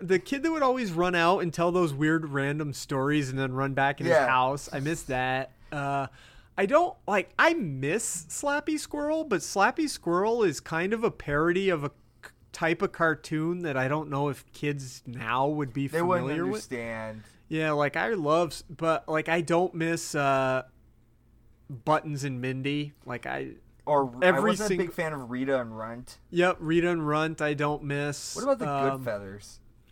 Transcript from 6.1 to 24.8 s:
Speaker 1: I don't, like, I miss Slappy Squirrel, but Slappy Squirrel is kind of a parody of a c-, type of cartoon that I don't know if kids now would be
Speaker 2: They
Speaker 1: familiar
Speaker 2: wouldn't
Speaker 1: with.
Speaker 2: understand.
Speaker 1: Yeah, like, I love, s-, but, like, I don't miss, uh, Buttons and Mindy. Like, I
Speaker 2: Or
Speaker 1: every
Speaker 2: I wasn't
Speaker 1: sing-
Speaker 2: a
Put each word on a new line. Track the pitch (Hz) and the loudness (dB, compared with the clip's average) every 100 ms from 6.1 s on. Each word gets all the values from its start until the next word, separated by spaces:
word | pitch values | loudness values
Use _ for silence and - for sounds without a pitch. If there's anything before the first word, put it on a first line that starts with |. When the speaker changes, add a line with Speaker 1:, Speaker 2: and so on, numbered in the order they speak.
| - - - - - | -10 -20 -20 -8 -2
Speaker 1:
I | 196 | 4
don't, | 294 349 - - | 4 4 -2 -2
like, | 202 - - | -2 0 4
I | 311 | 4
miss | 339 175 135 139 196 - - - | 4 -2 -2 -2 -2 -2 -8 -10
Slappy | - 285 285 294 302 | -6 -2 -2 -2 -4
Squirrel, | - 294 294 320 311 | -4 -4 -2 -2 -2
but | 190 | -4
Slappy | - 202 214 285 302 | -2 2 2 2 -4
Squirrel | - 170 175 208 240 | -4 0 0 2 2
is | 202 135 | 2 0
kind | - 165 185 | -4 -2 0
of | 226 | 0
a | 220 | -2
parody | - - 147 165 175 196 | -2 -2 2 2 2 2
of | 165 | 0
a | 147 - _ _ | -2 -10 _ _
c-, | - _ _ | -20 _ _
type | - 165 170 | -2 0 0
of | 196 | -2
cartoon | - 165 151 - 156 160 175 | 2 0 0 -4 -2 -2 -2
that | 170 131 | -2 -2
I | 131 | 0
don't | 151 151 | -2 -2
know | 139 143 | -2 -2
if | 131 - | -4 -12
kids | - 147 143 131 - - | -6 -4 -4 -8 -14 -14
now | 120 113 123 139 | -8 -2 0 0
would | 151 139 | 0 -2
be | 123 139 | -2 -2
Speaker 2:
They | 156 | 0
Speaker 1:
familiar | 175 180 | 2 2
Speaker 2:
wouldn't | 165 151 180 | 0 -2 -2
Speaker 1:
with. | 214 | -4
Speaker 2:
understand. | - 123 117 113 110 110 - _ - | -6 -8 -6 -8 -10 -12 -18 _ -8
Speaker 1:
Yeah, | 156 156 | -2 0
like, | 147 143 160 | 2 0 0
I | 202 | 0
love, | 214 147 160 175 | 0 2 4 2
s-, | - - | -4 -14
but, | 151 165 160 - | -2 0 0 0
like, | 156 156 | -2 0
I | 170 | 0
don't | 160 170 180 | 2 2 2
miss, | 170 165 165 - | 0 -2 -2 -2
uh, | 151 139 135 131 131 - _ _ _ _ _ _ _ - _ - | 0 4 4 2 0 -4 _ _ _ _ _ _ _ -20 _ -16
Buttons | 127 156 156 156 147 | -4 2 2 0 -6
and | 143 127 | -4 -4
Mindy. | 131 131 139 147 147 - | -4 -4 -2 -2 -4 -12
Like, | - 120 131 | -10 -8 -6
I | 135 131 113 - _ - | -6 -8 -12 -20 _ 2
Speaker 2:
Or | 143 135 123 | 2 2 4
Speaker 1:
every | 180 139 | 4 6
Speaker 2:
I | 214 | 4
wasn't | 196 208 | 2 0
Speaker 1:
sing- | |
Speaker 2:
a | 185 | 0